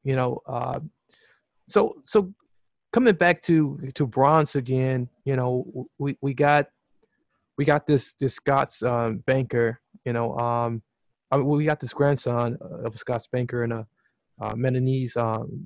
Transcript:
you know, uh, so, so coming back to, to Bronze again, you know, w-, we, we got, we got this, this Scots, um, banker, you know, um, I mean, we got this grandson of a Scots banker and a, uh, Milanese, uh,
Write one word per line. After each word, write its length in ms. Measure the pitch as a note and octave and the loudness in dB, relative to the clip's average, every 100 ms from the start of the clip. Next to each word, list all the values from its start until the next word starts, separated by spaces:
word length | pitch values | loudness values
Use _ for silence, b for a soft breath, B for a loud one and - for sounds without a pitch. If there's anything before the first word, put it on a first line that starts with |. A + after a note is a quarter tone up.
you 120 | C#3 C3 | -2 0
know, 260 | B2+ - - | 0 -4 -8
uh, 340 | B2 B2 C3+ D#3 _ _ b b b b _ - | -6 -6 -6 -10 _ _ b b b b _ -2
so, 340 | - A3+ - - | 2 2 -2 0
so 260 | G#3+ F#3 - _ _ _ _ _ | 2 2 -6 _ _ _ _ _
coming 220 | A#3 B3 F3 | 2 4 4
back 260 | F3 E3+ | 4 2
to, 380 | - E3 D3 C#3+ C3+ - | 4 4 4 -2 -10 -2
to 100 | C#3 | -2
Bronze 500 | C3+ C#3 D#3 D3 C#3+ | 4 4 6 2 -2
again, 540 | A#2+ C3 C3 C3 B2 _ | -2 0 0 0 -4 _
you 120 | - C3 | -4 -2
know, 280 | B2 B2+ - | 0 -2 -4
w-, 220 | B2+ B2+ - | -10 -12 -6
we, 200 | C#3+ - | -6 -4
we 120 | C#3 C3 | -4 0
got, 320 | D3 D3 C#3+ _ _ _ _ _ _ _ _ - | 4 4 2 _ _ _ _ _ _ _ _ -4
we 80 | C#3+ | 2
got 220 | D3 - | 2 4
this, 260 | C#3+ - - | 2 2 -4
this 160 | C3+ - | -4 -4
Scots, 480 | - C#3 C3 - | 0 0 0 -2
um, 400 | B2+ A#2+ A#2 A2 - | -2 0 -2 -4 -2
banker, 560 | C3 B2 B2 A#2 A#2+ _ - - | 0 0 0 0 -2 _ -12 -6
you 80 | |
know, 240 | A#2 A#2 - | -4 -2 -2
um, 460 | A#2+ A#2+ A#2 A#2 - _ _ _ - | -2 -2 -2 -4 -10 _ _ _ -2
I 60 | C#3 | 0
mean, 100 | C3+ | 2
we 180 | D3 D3+ | 0 0
got 140 | D3+ | -2
this 140 | B2+ | -4
grandson 680 | - C#3+ C#3 - A#2+ A#2+ A#2+ | 0 2 2 0 -2 -2 -4
of 320 | - - A#2 | -10 -10 -10
a 40 | G#2+ | -10
Scots 300 | - A#2 - | -6 -6 -4
banker 360 | B2+ A#2+ B2 | -6 -4 -4
and 100 | A#2 | -4
a, 140 | A2+ G#2+ _ _ _ _ - | -6 -10 _ _ _ _ -10
uh, 140 | G#2+ A2 | -8 -2
Milanese, 640 | C3 B2+ C3 C3 B2+ A#2+ | -2 0 0 0 -2 -2
uh, 260 | A#2 A2 A#2 - | -2 -2 -6 -10